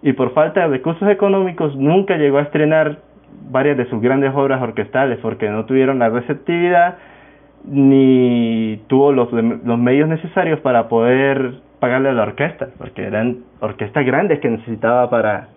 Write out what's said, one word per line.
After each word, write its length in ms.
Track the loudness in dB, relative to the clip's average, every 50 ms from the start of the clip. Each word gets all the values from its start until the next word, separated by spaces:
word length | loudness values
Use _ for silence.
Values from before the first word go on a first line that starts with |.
Y 120 | 0 -2 0
por 200 | 0 -2 -2 2
falta 280 | 0 0 2 0 0
de 60 | 0 0
recursos 420 | -2 -2 -2 -4 -4 -2 0 0
económicos, 640 | 2 2 2 0 2 0 0 -2 -2 -4 -4 -4 -2
nunca 420 | 0 0 2 2 2 2 0 0 0
llegó 200 | 2 2 2 2
a 60 | 0
estrenar 560 | 0 0 0 2 2 2 2 2 0 -2 -8 -16 _ _ -20 _ _ -20 -20 -20 -4
varias 280 | -2 0 2 2 0 0
de 80 | -2
sus 160 | -4 -4 -2
grandes 320 | 0 0 0 2 0 0 0
obras 280 | 0 0 0 0 -2
orquestales, 580 | -4 -6 -6 -6 -8 -4 -2 -2 0 0 -2 -4
porque 280 | -6 -8 -6 -4 -6 -4
no 160 | -4 -4 -4
tuvieron 340 | 0 0 2 2 2 0 0
la 100 | 0 0
receptividad 880 | 0 -2 -4 -6 -8 -8 -4 -4 -2 0 0 2 2 2 2 2 -2 -8 -20 -20 -20 -20 -20 -20 -20 _ _ _ _ _ -16
ni 1160 | -6 0 4 4 6 6 6 6 6 6 4 4 2 2 0 0 0 -2 -2 -2 -4 -6 -8 -4 _
tuvo 240 | 2 4 4 4
los, 200 | 4 2 0 0
los 460 | -2 -2 0 -2 -2 -4 -4 -4 -2 0
medios 300 | 2 2 2 2 2 0
necesarios 520 | -2 -4 -6 -4 -2 -2 0 0 -2 -2
para 260 | 0 0 2 2 0 2
poder 680 | 0 2 2 2 2 2 2 0 0 0 -2 -4 -6 -12 -20 _ _ _
pagarle 300 | -2 -2 0 0 0 0
a 40 | 0
la 100 | 0 -2
orquesta, 460 | -4 -2 -4 -4 -4 -4 -8 -12 -12 -12 -16
porque 260 | -18 -16 -12 -10 -10
eran 360 | -6 -4 -2 -2 -2 -4 -6 -12 -20 _ -8
orquestas 460 | -8 -8 -6 -8 -10 -6 -4 -2 0
grandes 340 | 0 0 0 0 0 -2 -2
que 100 | -2 -4
necesitaba 600 | -4 -4 -6 -10 -10 -4 -2 0 2 2 0 0
para 400 | 0 -2 0 -2 -4 -4 -8 -14 -20